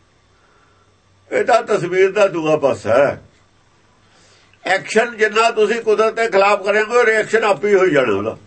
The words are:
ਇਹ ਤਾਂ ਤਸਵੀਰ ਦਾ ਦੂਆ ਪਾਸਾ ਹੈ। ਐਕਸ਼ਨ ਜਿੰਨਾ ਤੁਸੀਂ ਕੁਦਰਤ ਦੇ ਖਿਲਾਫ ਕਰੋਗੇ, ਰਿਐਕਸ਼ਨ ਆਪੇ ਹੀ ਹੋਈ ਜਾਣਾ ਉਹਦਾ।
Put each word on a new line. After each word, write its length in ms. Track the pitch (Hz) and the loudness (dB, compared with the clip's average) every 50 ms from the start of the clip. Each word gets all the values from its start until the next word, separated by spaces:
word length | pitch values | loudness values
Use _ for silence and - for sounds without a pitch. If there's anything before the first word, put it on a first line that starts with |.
| _ _ _ _ _ _ _ _ _ _ _ _ _ _ _ _ _ _ _ _ _ _ _ _ _ - | _ _ _ _ _ _ _ _ _ _ _ _ _ _ _ _ _ _ _ _ _ _ _ _ _ -6
ਇਹ 120 | - - 208 | -4 -4 0
ਤਾਂ 180 | 226 240 226 - | 2 0 0 0
ਤਸਵੀਰ 480 | 214 214 170 160 175 180 185 190 196 | 0 -4 -4 -2 -4 0 0 0 0
ਦਾ 160 | 190 208 202 190 | 2 0 0 0
ਦੂਆ 300 | 165 170 156 156 156 151 | 0 -2 -2 -2 -2 0
ਪਾਸਾ 360 | 143 131 113 98 - 104 113 | 0 -2 -2 -2 -2 0 2
ਹੈ। 280 | 131 143 123 107 - - - _ _ _ _ _ _ _ _ _ _ _ _ _ _ _ _ _ _ _ _ _ _ _ _ _ _ - | 2 2 2 -2 -6 -14 -20 _ _ _ _ _ _ _ _ _ _ _ _ _ _ _ _ _ _ _ _ _ _ _ _ _ _ -4
ਐਕਸ਼ਨ 520 | 170 185 190 - - - 214 240 240 226 208 | -4 -4 -4 -4 -2 0 0 0 0 -2 -2
ਜਿੰਨਾ 320 | 214 214 208 226 233 226 | -2 0 2 0 0 0
ਤੁਸੀਂ 300 | 226 214 214 196 240 233 | 2 0 0 0 0 -2
ਕੁਦਰਤ 320 | 226 220 208 196 220 220 220 | 0 -2 0 2 0 0 0
ਦੇ 140 | 226 226 226 | -2 -4 0
ਖਿਲਾਫ 360 | - 196 196 202 208 196 190 | 2 2 2 2 2 0 -2
ਕਰੋਗੇ, 420 | 208 196 214 214 208 240 247 233 | -2 -2 -2 -2 0 0 2 2
ਰਿਐਕਸ਼ਨ 380 | 214 220 214 208 - 208 226 220 | 2 2 0 -2 0 -2 0 0
ਆਪੇ 260 | 208 196 - 202 208 | 0 -2 -2 0 2
ਹੀ 60 | 202 | 2
ਹੋਈ 160 | 185 185 180 | 4 4 4
ਜਾਣਾ 220 | 147 139 127 117 101 | 2 2 2 2 -2
ਉਹਦਾ। 240 | 98 104 113 - - - | -2 -4 -6 -8 -10 -18